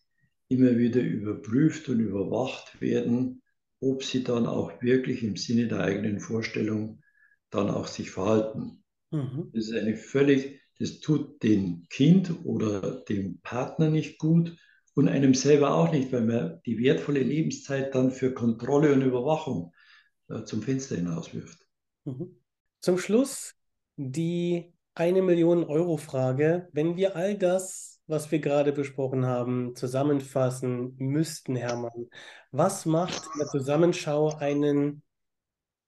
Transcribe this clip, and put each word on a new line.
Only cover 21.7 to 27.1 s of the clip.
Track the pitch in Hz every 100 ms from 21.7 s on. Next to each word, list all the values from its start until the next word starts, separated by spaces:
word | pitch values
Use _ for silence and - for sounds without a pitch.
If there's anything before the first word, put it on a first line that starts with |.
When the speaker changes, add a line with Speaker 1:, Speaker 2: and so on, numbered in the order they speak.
| _ _ _
Speaker 2:
Mhm. | 143 127 180 - _ _ _ _
Zum | - 180
Schluss | - 220 277 - - - _ _ _ -
die | 131 131 165 175 175 170 165 _ _
eine | - 170 190
Million | 185 170 165 175
Euro | 151 147 175 156
Frage. | - 135 131 131 151 180 180
Wenn | 147 160 175
wir | 190